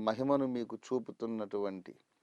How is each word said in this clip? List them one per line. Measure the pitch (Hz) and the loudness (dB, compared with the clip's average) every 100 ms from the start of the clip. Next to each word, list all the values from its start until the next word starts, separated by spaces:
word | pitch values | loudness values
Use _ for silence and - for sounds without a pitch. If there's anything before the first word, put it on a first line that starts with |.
| 110 | 2
మహిమను | 110 135 139 135 | 2 4 4 4
మీకు | 123 110 113 - | 0 -4 -8 -2
చూపుతున్నటువంటి | 127 - - 117 110 101 104 101 95 - - _ _ | -2 -2 -6 -4 -2 -2 -2 -2 -4 -10 -18 _ _